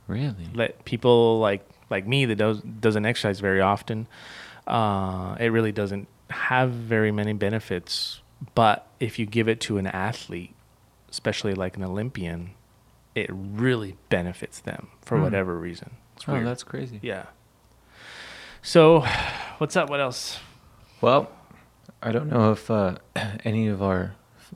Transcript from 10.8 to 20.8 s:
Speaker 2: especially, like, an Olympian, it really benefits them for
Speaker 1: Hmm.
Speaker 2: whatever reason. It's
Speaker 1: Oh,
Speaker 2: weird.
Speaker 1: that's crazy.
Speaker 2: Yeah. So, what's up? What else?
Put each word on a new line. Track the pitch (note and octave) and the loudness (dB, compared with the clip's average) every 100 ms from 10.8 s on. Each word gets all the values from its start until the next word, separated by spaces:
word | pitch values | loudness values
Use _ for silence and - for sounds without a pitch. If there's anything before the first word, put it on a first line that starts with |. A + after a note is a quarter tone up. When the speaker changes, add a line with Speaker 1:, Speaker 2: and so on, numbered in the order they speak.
| _ _ _ | _ _ _
Speaker 2:
especially, | - - G#2 G#2+ F#2+ | -6 -4 -2 -2 -2
like, | F#2 F#2+ | -4 -6
an | |
Olympian, | F#2+ F#2+ A#2 C3+ F2 E2+ F2 - _ _ _ _ _ - | -6 -6 -6 -6 -8 -8 -10 -16 _ _ _ _ _ -4
it | - | -4
really | F#2+ G2 G#2 B2+ B2 G2+ F#2 - | -6 -8 0 2 0 -2 -10 -2
benefits | G2 F2 F2 - - | -2 -2 -6 -12 -12
them | - - - - | -12 -12 -14 -16
for | - A2+ | -2 2
Speaker 1:
Hmm. | |
Speaker 2:
whatever | C#3 G2 F#2 E2+ | 2 2 -2 -4
reason. | E2+ E2+ - - _ - | -8 -12 -16 -20 _ -14
It's | - | -6
Speaker 1:
Oh, | |
Speaker 2:
weird. | C#3 A#2 | -4 -2
Speaker 1:
that's | B2 | -6
crazy. | - C3+ C3+ A2 | -10 -10 -10 -10
Speaker 2:
Yeah. | A#2+ G2 - - _ _ _ _ _ - - - - - - - | -10 -10 -12 -20 _ _ _ _ _ -20 -20 -18 -18 -18 -20 -16
So, | - E3+ D#3 D#3+ B2 - - - - - | 2 8 10 8 6 -2 -4 -6 -10 -6
what's | D3+ F#3 | -2 0
up? | D3 | 0
What | C#3+ | -2
else? | C3+ B2 - - - - - _ | -2 -4 -10 -12 -16 -20 -20 _